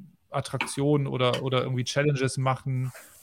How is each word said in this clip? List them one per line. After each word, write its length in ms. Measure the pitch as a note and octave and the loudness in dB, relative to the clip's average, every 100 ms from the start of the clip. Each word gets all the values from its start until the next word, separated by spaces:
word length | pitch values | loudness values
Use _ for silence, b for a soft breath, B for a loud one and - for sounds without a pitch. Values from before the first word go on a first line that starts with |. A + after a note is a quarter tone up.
| - _ _ | -20 _ _
Attraktionen 800 | C#3 - C3 - - C#3+ D3 C#3 | -6 -4 -4 -4 0 2 4 2
oder, 340 | C3 B2 B2 | 2 2 2
oder 200 | C3 B2+ | 0 0
irgendwie 180 | C3 B2+ | 0 -2
Challenges 540 | A#2+ C#3+ D3 C3+ C3 C3+ | -2 0 2 2 0 0
machen. 540 | C3 C3 C3+ B2+ B2+ B B B | 0 0 -2 -2 -4 B B B